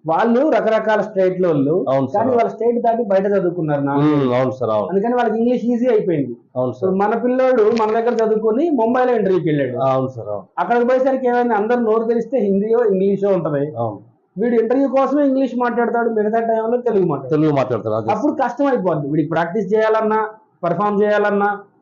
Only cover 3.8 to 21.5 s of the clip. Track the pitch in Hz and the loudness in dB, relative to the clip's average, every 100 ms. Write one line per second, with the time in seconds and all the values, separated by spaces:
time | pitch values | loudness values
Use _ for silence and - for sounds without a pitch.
3.8 | 139 143 151 147 131 123 127 - 110 107 | 0 2 2 2 2 0 0 -2 -2 0
4.8 | 101 190 226 247 233 220 233 240 233 233 | 0 -2 0 0 0 0 0 0 0 0
5.8 | 254 214 180 160 123 117 _ 127 127 120 | 2 2 0 -2 -4 -8 _ -4 -4 -2
6.8 | 185 190 208 226 247 254 262 254 214 226 | -2 0 0 0 0 0 2 2 2 2
7.8 | 214 226 226 226 220 214 220 220 339 277 | 0 0 0 0 0 0 0 0 0 0
8.8 | 226 254 247 233 190 185 156 147 127 123 | 0 2 2 0 2 0 0 0 -2 0
9.8 | 135 131 131 120 104 104 92 - 180 240 | 0 0 -2 -6 -8 -8 -8 -6 0 0
10.8 | 240 254 262 262 247 240 240 214 220 240 | 2 2 2 0 0 0 0 0 0 0
11.8 | 220 220 226 233 220 262 208 196 214 226 | 2 0 0 -2 0 -2 0 0 2 2
12.8 | 226 190 196 196 202 185 160 143 147 113 | 2 2 0 0 0 0 0 -2 -2 -4
13.8 | 117 101 - _ _ 175 233 226 226 254 | -6 -6 -16 _ _ -4 0 0 2 0
14.8 | 277 262 269 285 285 262 262 240 240 226 | 2 2 0 2 2 2 -2 -2 -2 0
15.8 | 226 233 233 214 208 226 226 226 220 247 | 0 0 0 0 0 0 0 -2 0 -2
16.8 | 240 202 175 139 127 151 156 139 127 113 | 0 0 0 -2 -2 0 2 2 0 -2
17.8 | 113 107 - 202 294 302 240 240 285 240 | -2 -2 -2 0 -2 -2 -4 0 0 0
18.8 | 180 156 143 156 151 160 170 208 185 220 | -2 -2 -2 -2 -2 -2 -2 -4 0 0
19.8 | 220 220 220 220 214 - _ _ 190 175 | 2 2 0 -2 -4 -10 _ _ -4 -2
20.8 | 208 202 208 208 208 202 202 | 0 2 2 2 2 2 0